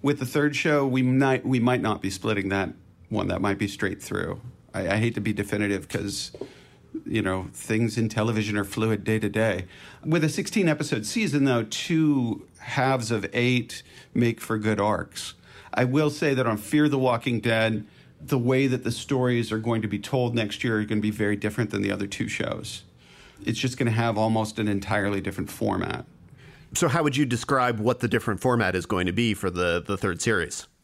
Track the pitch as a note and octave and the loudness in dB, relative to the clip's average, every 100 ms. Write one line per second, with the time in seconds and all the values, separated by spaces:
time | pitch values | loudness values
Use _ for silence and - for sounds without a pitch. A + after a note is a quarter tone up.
0 | C#3 C#3+ B2+ D3+ D3 C#3 E3+ D3 C#3 C3 | 0 0 0 2 2 2 2 2 2 2
1 | B2+ C3 C3+ C3 - C3 A#2+ B2+ A2 G#2 | 4 4 4 2 2 2 2 2 0 -2
2 | F#2+ - - G2+ F#2+ G2 F#2 - - _ | -4 -4 -2 0 0 0 -2 -6 -20 _
3 | - G#2+ F2+ F2+ G2+ G2 G2+ - G2 F2 | -6 -4 -2 -2 -2 -2 -4 -2 -4 -4
4 | - G2 E2 - B2 - - - F#2+ G#2 | -6 -6 -4 -8 -12 -20 -16 -6 -2 0
5 | A#2 A#2 G#2+ G#2 G2+ G#2 G#2 G2 D#2+ - | 0 0 -4 -2 -2 -2 0 -2 -4 -6
6 | G2+ - - - - - - - - - | -6 -6 -10 -10 -14 -16 -20 -20 -14 -12
7 | - A2 G2 F#2+ F#2 - - A2 A#2 G#2+ | -6 -2 -2 -2 -6 -12 -4 0 0 0
8 | A2+ A2+ A2 A2 G#2+ G#2 G2+ - A2+ G#2+ | -2 0 0 0 0 -2 -2 -2 0 0
9 | - A2 G#2+ G#2 A2+ F#2 F#2 - - - | 0 0 0 0 0 0 -6 -16 -20 -12
10 | - E3 D3+ D#3 - - F3 D3+ - B2 | 0 2 2 0 -2 2 2 2 0 -2
11 | G#2+ - G#3 C#3+ C#3 A#2+ A2 - - E3 | -2 -2 0 2 4 2 0 -6 0 2
12 | D#3 C#3 A#2+ - - - - - B2+ C3 | 4 4 0 -4 -10 -18 -6 0 2 2
13 | A2 A#2 F#2+ - B2 B2 A#2+ - - - | 0 -2 -2 0 2 2 -2 -12 -16 -20
14 | - - A#2+ A#2 - A2+ G#2+ G2+ G#2 F#2+ | -6 2 2 0 -4 -2 0 2 2 0
15 | E2 - - - - - - - B2 C3+ | -4 -10 -12 -14 -20 -20 -6 0 2 2
16 | D3+ D3 D#3 C3 A#2+ G#2+ - D3+ D3+ C#3 | 2 2 0 2 2 -2 0 2 4 4
17 | B2+ A#2 C3 A#2 A#2 A2+ A2 A2 - - | 2 0 0 -2 2 2 2 0 -6 -18
18 | - - - C3+ A#2+ C3 C3+ B2 A#2+ A#2+ | -20 -20 -2 0 2 2 2 0 -2 -6
19 | - C3+ B2+ A#2+ A2 A2 A2 A#2 G#2 G#2 | -2 0 2 0 0 -2 0 -2 -2 -4
20 | - C3 B2 A#2 G#2+ - B2 A2 G#2 G#2+ | -2 0 0 0 -2 -4 -2 0 0 0
21 | G#2+ G#2 G#2 G#2 G#2+ G#2 A2 G#2 G2+ G2 | 0 0 0 0 -2 -2 -2 -2 -2 -2
22 | G2 - - - - - - - - _ | -4 -4 -6 -4 -4 -6 -8 -14 -16 _
23 | - - - - - A#2 C3 B2 A#2+ A2+ | -20 -20 -20 -10 -6 -2 -2 0 0 2
24 | A#2 A2 A2 A2 G#2+ - G#2+ G2+ G2 G#2 | 0 2 2 2 0 -2 0 0 0 0
25 | G2+ G2+ F#2+ F2+ D2+ - A2 F#2+ - - | 2 0 -4 -6 -8 -2 0 0 -2 -6
26 | - - - - - - - - E3+ D3+ | -8 -20 -20 -20 -20 -20 -8 0 2 4
27 | D3+ C3 C#3+ A#2+ - C#3 B2 A2 G#2+ A#2+ | 2 2 2 0 0 2 2 2 0 2
28 | A#2 A#2+ - G2 C3 A#2+ F#2+ F#2 E2+ F#2+ | 2 0 0 0 2 4 4 2 0 0
29 | F2+ F#2+ A#2 G2 F#2+ F2 F2+ F2 E2 G2 | 0 2 2 2 -2 0 2 2 0 -2
30 | G#2 F2+ - G#2 D#2+ - - _ | 0 0 0 0 0 -6 -14 _